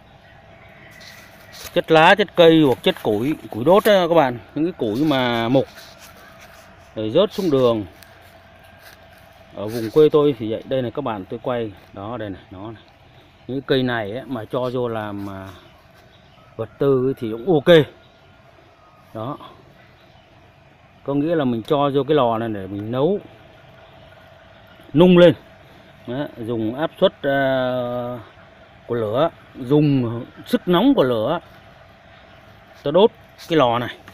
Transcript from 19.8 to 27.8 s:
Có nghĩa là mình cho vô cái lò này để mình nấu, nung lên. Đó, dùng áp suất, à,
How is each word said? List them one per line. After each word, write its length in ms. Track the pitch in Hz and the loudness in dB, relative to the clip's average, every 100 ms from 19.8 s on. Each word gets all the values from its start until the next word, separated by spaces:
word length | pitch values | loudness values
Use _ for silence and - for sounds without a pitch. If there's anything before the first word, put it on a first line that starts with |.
| - _ _ _ _ _ - _ _ _ _ _ | -20 _ _ _ _ _ -20 _ _ _ _ _
Có 100 | - | -6
nghĩa 200 | 143 151 | -4 -2
là 100 | 170 | -2
mình 180 | 131 120 | -2 -4
cho 280 | 104 147 143 | -2 -2 0
vô 100 | 135 131 | 0 0
cái 60 | |
lò 240 | 151 120 113 | 2 2 0
này 100 | 117 | -6
để 180 | 104 95 | -8 -10
mình 240 | 101 107 | -10 -6
nấu, 280 | 123 151 202 - - - - - - - - - - - - - - - - - | -2 -2 -2 -8 -20 -20 -20 -20 -20 -20 -20 -20 -20 -20 -20 -20 -20 -20 -20 -2
nung 240 | 143 180 175 | 4 6 8
lên. 160 | 175 - - - - - - - - | 8 6 -4 -20 -20 -20 -20 -20 -12
Đó, 200 | 123 147 - | -10 -10 -10
dùng 380 | 110 117 110 | -8 -6 -4
áp 160 | 127 160 - | -4 -6 0
suất, 220 | 190 - | -2 0
à, 160 | 143 139 135 131 127 127 | -4 0 0 0 -2 -4